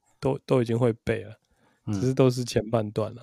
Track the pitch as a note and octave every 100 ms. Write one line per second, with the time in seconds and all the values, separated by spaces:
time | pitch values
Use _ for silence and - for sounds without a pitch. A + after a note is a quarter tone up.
0 | _ - C3+ C#3 - C3+ A#2 A#2 B2 A2+
1 | - G#2+ G2+ A2 _ _ _ _ - G2
2 | B2 C3 C3 B2+ A#2+ A#2 G#2+ A#2 G#2 A2
3 | G#2 A2+